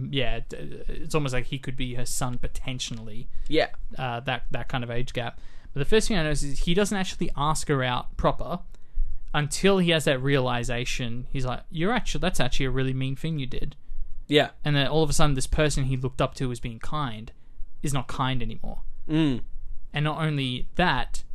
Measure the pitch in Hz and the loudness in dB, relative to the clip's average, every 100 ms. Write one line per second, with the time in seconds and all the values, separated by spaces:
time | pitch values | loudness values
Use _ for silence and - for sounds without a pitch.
0 | 139 135 117 117 - - - - - - | -4 0 0 0 -2 -8 -8 -4 -2 -2
1 | 160 156 139 127 - 135 - 131 127 123 | 0 0 0 0 -2 -4 -4 -4 -2 2
2 | 120 - 127 123 - - - 127 - 117 | 2 2 0 2 0 0 -2 -4 -8 -8
3 | 113 107 - - - 156 - - - - | -4 -4 0 2 4 4 2 -2 -4 -2
4 | 127 117 135 123 - 120 - 131 120 120 | -4 -4 -4 0 0 0 0 -2 -2 0
5 | 127 123 120 - - - - 139 139 220 | 0 -2 -6 -8 -8 -10 -6 -2 4 4
6 | - 196 156 143 139 - 175 175 202 202 | 6 2 2 2 2 2 4 4 2 0
7 | 185 - 170 - 147 151 - 139 127 123 | -2 -2 -2 0 0 0 0 0 0 -2
8 | - - 156 - 123 175 - - - - | -4 0 0 0 -2 -6 -8 -10 -2 2
9 | - - - 147 147 - 190 196 170 160 | 4 4 2 0 0 2 4 4 4 2
10 | 160 127 139 143 127 120 120 120 123 - | 2 0 2 2 2 -2 -2 -2 -2 -2
11 | 117 120 127 135 127 120 - 160 185 254 | -2 -4 -2 -2 -2 -4 -8 -2 0 0
12 | - - 175 - 127 - 131 131 131 131 | 0 0 0 2 4 4 2 0 0 -2
13 | 131 135 160 156 131 120 143 - - - | -2 -4 -4 -4 -4 -2 -2 -4 -4 0
14 | - - - 147 123 - 151 143 135 156 | 0 -2 2 2 2 -2 0 2 2 2
15 | 156 139 151 131 - - 151 147 131 127 | 4 6 6 6 2 2 2 2 -2 -2
16 | 127 - 135 - 127 120 127 113 - 151 | -4 -2 -4 -2 -6 -4 -8 -4 -2 -2
17 | 135 107 113 - - - - - 151 135 | -4 -6 -12 -16 -16 -6 -4 -2 -2 -2
18 | - - 131 127 113 110 - - - - | -2 -2 0 2 0 0 -2 0 -2 0
19 | - 156 151 113 - - - - - 143 | 0 2 2 2 -2 -2 -2 -2 -2 -2
20 | 156 151 156 143 131 123 - - 180 127 | -2 -2 -2 -2 -2 -2 -2 2 2 2
21 | - - - | 0 0 -2